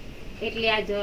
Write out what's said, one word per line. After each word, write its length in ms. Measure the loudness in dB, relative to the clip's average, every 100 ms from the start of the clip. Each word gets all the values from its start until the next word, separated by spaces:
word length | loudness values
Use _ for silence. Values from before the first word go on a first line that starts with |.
| -10 -10 -10 -4
એટલે 260 | -2 2 4
આજ 180 | 4 2 2